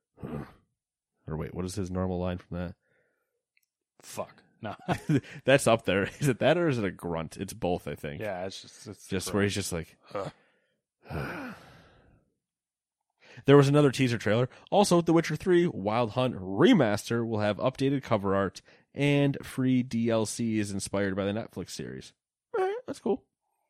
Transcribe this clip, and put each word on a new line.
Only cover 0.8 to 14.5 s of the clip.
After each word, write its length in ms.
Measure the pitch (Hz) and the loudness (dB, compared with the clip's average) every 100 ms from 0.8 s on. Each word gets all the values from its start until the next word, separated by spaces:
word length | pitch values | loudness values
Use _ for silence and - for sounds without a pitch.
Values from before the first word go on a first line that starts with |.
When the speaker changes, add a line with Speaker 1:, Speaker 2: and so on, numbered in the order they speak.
| _ _ _ _ - | _ _ _ _ -10
Speaker 1:
Or 80 | 80 | -8
wait, 160 | 73 | -8
what 100 | 82 | -8
is 100 | 90 95 | -8 -6
his 140 | 90 | -6
normal 280 | 92 92 90 | -2 -2 -2
line 160 | 90 87 | -2 -4
from 220 | - 87 | -8 -8
that? 160 | 87 - _ _ _ _ _ _ _ _ _ _ _ _ | -8 -12 _ _ _ _ _ _ _ _ _ _ _ _
Speaker 2:
Fuck. 400 | - - 92 - _ _ | -16 -12 -12 -14 _ _
No. 140 | 110 95 - - - | -12 -8 -4 -4 0
Speaker 1:
<laughs> 360 | 143 - 147 - | 0 0 -4 2
That's 200 | 135 - | 4 4
up 200 | 113 - | 2 2
there. 240 | 92 95 - | 0 0 -2
Is 80 | 143 | -2
it 100 | 117 | 0
that 180 | 127 165 | 2 2
or 100 | 170 | 2
is 80 | 123 | 0
it 80 | |
a 60 | 98 | -2
grunt? 480 | - 87 82 80 - | -4 -6 -6 -6 -8
It's 160 | 95 | -12
both, 340 | 107 90 87 - | -6 -4 -2 -4
I 60 | |
think. 260 | 73 78 71 | -10 -10 -8
Speaker 2:
Yeah, 240 | 107 90 | -8 -6
it's 160 | 95 - | -8 -12
just, 260 | - - 120 | -18 -20 -18
it's 200 | 98 - | -18 -8
Speaker 1:
Just 220 | 95 - | -6 -2
Speaker 2:
grunt. 60 | 101 | 0
Speaker 1:
where 60 | |
he's 100 | 101 | 0
just 180 | 98 95 | 0 -4
like, 240 | 87 78 - - | -6 -8 -16 -12
Speaker 2:
Ugh. 160 | 104 95 - _ _ _ _ _ _ - | -10 -10 -12 _ _ _ _ _ _ -12
Speaker 1:
<sighs> 440 | 165 - - 254 - - - - _ _ _ _ _ _ _ _ _ _ _ _ _ - - 123 | -10 -8 -10 -12 -16 -20 -20 -20 _ _ _ _ _ _ _ _ _ _ _ _ _ -20 -4 6
There 100 | 143 | 8
was 120 | 139 | 8
another 220 | 143 147 | 6 4
teaser 260 | 120 131 117 | 4 0 0
trailer. 300 | - 107 127 | 0 2 0